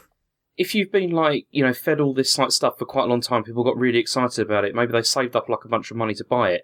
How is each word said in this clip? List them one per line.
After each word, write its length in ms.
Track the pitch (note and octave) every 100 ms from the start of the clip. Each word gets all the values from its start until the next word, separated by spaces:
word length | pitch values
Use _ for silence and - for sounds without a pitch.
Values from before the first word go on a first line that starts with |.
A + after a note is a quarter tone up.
| _ _ _ _ _ -
if 180 | F3+ G#3+
you've 160 | F#3+
been, 180 | G3+ F#3
like, 380 | E3 D#3+ D3 -
you 140 | - C3
know, 80 |
fed 260 | B2 - D3
all 140 | C#3+
this, 240 | C3+ C3+ -
like, 140 | C3
stuff 260 | - C3 -
for 80 | A#2+
quite 200 | C3+ B2
a 20 |
long 140 | A#2+
time, 220 | A#2 B2
people 200 | A2 A#2
got 120 | A#2+ A2+
really 220 | B2+ A#2
excited 480 | A#2 - B2 - G#2
about 180 | G#2
it, 120 | G2+ A#2
maybe 160 | A#2+
they 100 | A#2
saved 340 | A2+ - B2 A#2+
up, 140 | -
like, 160 | A2+ A2+
a 20 |
bunch 220 | A2+ -
of 80 | A2+
money 160 | A2
to 100 | G#2
buy 280 | A2 B2 G#2
it, 100 | F2